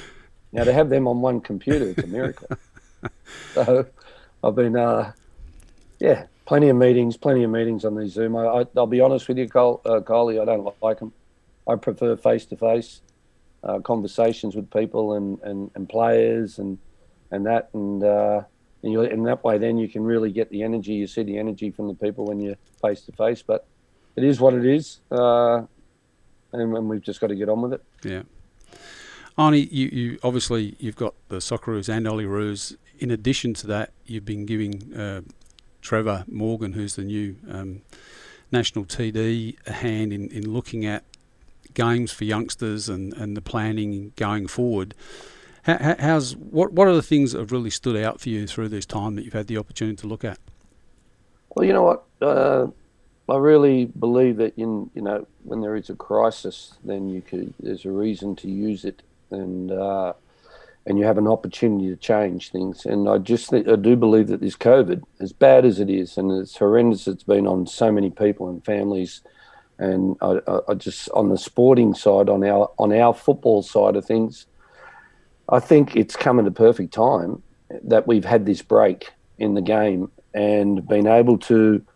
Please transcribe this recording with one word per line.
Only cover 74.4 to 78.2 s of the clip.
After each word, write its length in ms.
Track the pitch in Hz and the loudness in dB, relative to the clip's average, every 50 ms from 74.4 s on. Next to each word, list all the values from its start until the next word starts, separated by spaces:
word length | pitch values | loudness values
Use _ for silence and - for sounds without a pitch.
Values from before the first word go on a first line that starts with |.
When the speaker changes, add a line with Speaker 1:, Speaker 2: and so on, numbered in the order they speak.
| - _ _ _ _ _ _ - - - - - - _ _ _ _ _ _ _ _ | -20 _ _ _ _ _ _ -20 -20 -20 -20 -20 -20 _ _ _ _ _ _ _ _
Speaker 1:
I 120 | - - 127 | 2 2 2
think 360 | - - 160 151 143 - - | 6 6 6 6 6 6 2
it's 220 | 113 107 - - | 2 0 0 -4
come 200 | - - 139 123 | -2 0 2 4
at 80 | 123 107 | 4 4
a 60 | 98 | 2
perfect 420 | 92 - 110 113 120 - 92 85 - | 4 6 6 6 6 4 -2 -6 0
time 480 | 110 113 127 139 92 85 90 - - - - _ _ _ - 110 - - | 2 2 4 2 2 -2 -4 -8 -10 -12 -20 _ _ _ -16 -14 -12 0
that 200 | - 117 110 - | 2 4 4 4
we've 200 | - 117 107 | 4 2 2